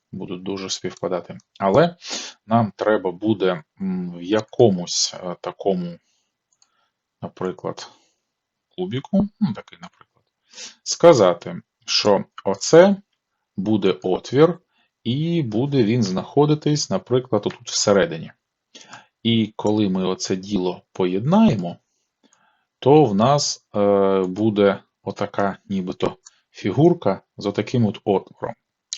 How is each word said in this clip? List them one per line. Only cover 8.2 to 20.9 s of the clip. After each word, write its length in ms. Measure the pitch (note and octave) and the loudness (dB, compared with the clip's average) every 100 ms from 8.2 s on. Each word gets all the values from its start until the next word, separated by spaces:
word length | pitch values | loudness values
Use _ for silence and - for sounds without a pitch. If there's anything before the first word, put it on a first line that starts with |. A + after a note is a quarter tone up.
| _ _ _ _ _ - | _ _ _ _ _ -10
кубіку, 520 | F#2 B2 - G3 G#3 - | -8 -8 -2 -2 -2 -4
ну, 120 | G#3 | -4
такий, 260 | G2+ - - | -4 -14 -20
наприклад, 420 | E3+ _ _ _ _ _ _ - - - | -20 _ _ _ _ _ _ -20 -20 -16
сказати, 800 | - - E3+ C#3+ F#2 E2+ F2 F2 - _ - | -10 4 6 8 6 2 -6 -14 -16 _ -6
що 380 | - G#2+ F#2+ - - | -2 2 2 0 -8
оце 520 | - F#2 - E3 F#3+ G3 _ _ _ _ _ - | -6 -6 6 8 8 4 _ _ _ _ _ -6
буде 420 | F#2+ A2 F#2+ F2 | 0 2 2 0
отвір, 560 | F#2 - - B2+ E3 E3 _ _ _ _ | -2 -4 -2 4 4 2 _ _ _ _
і 380 | A2+ C3+ E3 E3+ | -6 -4 -2 -2
буде 420 | B2+ G#2+ C#3 C#3 | 0 -2 0 2
він 180 | G#2+ B2 | 2 2
знаходитись, 880 | G2 F#2+ - - D3 D3+ D3 D3+ - | 0 -2 -2 2 2 2 0 -2 -2
наприклад, 560 | - - B2+ B2+ G#2 - | -6 -2 -2 0 -2 -2
отут 240 | - - | -8 -8
всередині. 600 | - - G2+ E2+ E2 D2+ - _ _ _ - - - _ _ | -2 2 2 2 -4 -12 -20 _ _ _ -20 -20 -20 _ _
І 300 | A2+ A2+ G#2+ - | -2 0 -2 -2
коли 320 | G#2 G#2+ G#2 | -2 0 0
ми 160 | F#2 | 0
оце 320 | F#2 F#2 - F#2+ | -2 -4 -4 -6
діло 460 | G2 G2+ F2+ F2+ _ | -4 -4 -4 -6 _